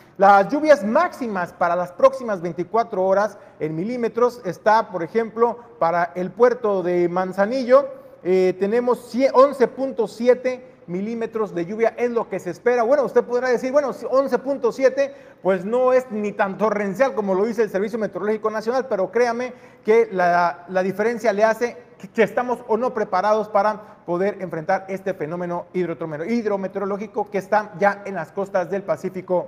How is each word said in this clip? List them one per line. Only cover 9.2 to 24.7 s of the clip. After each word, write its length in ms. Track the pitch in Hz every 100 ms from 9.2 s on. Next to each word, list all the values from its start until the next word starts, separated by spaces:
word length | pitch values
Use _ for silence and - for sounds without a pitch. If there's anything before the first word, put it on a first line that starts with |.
| 262
once 320 | 247 277 - 233
punto 400 | - 269 240 208
siete 580 | - 240 247 254 254 - - -
milímetros 680 | 180 208 233 226 226 208 170
de 100 | 170
lluvia 280 | 214 226 -
es 140 | 240
lo 160 | 233 202
que 100 | 185
se 120 | 180
espera. 340 | 170 240 247
Bueno, 180 | 226 294
usted 220 | 220 240
podrá 240 | 240 240 254
decir, 240 | 240 262
bueno, 200 | 277 277
si 140 | - 226
once 300 | 262 277 247
punto 320 | 262 277 233
siete, 420 | - 269 262 180 - - -
pues 220 | 175 190
no 280 | 190 240 254
es 160 | 254 254
ni 180 | 208 208
tan 260 | 202 202 175
torrencial 580 | 214 208 202 185 269
como 200 | 214 202
lo 100 | 185
dice 180 | 214 233
el 80 | 214
Servicio 280 | 190 208 226
Meteorológico 500 | 208 190 202 220 214
Nacional, 380 | 214 214 262 254
pero 220 | 208 233
créame 440 | 233 240 233 247 - - -
que 240 | - 226 226
la, 540 | 185 175 175 175 175 -
la 160 | 185
diferencia 480 | 190 190 214 240 240
le 100 | 202
hace 340 | 220 220 240 233 - -
que, 100 | -
que 140 | -
estamos 380 | 202 208 247 247 -
o 80 | 220
no 180 | 247
preparados 540 | 220 208 185 202 214 208
para 440 | 202 208 202 - - -
poder 320 | 175 196 196
enfrentar 460 | 185 165 156